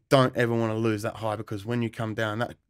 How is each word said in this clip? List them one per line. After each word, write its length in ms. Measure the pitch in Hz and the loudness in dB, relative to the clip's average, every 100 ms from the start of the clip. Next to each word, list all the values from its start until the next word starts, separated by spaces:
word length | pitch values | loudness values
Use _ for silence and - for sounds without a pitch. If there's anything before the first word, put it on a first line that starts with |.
| _ | _
don't 260 | 139 127 127 | 4 4 4
ever 180 | 120 | 2
wanna 220 | 117 113 110 | 2 0 2
lose 240 | 113 107 | 0 0
that 140 | 107 - | -4 -4
high, 200 | 110 107 | -4 -4
because 280 | 110 107 | -6 -8
when 160 | 107 120 | -4 -2
you 80 | 113 | -2
come 260 | - 113 | -4 -6
down, 260 | 107 110 107 | -2 -2 -2
that, 160 | 120 - | -6 -8